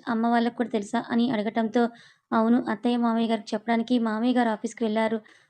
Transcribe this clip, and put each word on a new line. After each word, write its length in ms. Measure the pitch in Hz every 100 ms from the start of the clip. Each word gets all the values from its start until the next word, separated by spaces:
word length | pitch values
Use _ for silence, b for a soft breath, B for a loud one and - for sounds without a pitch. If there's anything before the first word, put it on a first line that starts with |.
| -
అమ్మ 160 | 226 233
వాళ్ళకు 300 | 233 233 233
కూడా 140 | 233
తెలుసా?" 300 | 226 202 233 -
అని 160 | 233 240
అడగటంతో, 540 | 226 214 233 226 240 233 B B B _
"అవును, 280 | 233 226 240 -
అత్తయ్య 300 | 214 240 240
మామయ్య 320 | 233 226 226
గారికి 200 | 226 -
చెప్పడానికి 480 | 214 233 233 233 247
మామయ్య 360 | 226 214 247 247
గారు 140 | 233
ఆఫీస్కి 340 | 214 226 -
వెళ్ళారు" 360 | 226 214 220 220 b b b